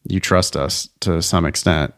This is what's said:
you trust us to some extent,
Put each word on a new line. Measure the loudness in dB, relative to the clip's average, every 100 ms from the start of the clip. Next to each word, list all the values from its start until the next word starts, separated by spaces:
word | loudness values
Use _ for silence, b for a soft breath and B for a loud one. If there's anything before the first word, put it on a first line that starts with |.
| -4
you | -4
trust | 2 2 2 -2
us | -4 -4 -8 -6
to | -2 -2
some | 2 2
extent, | 2 0 0 0 0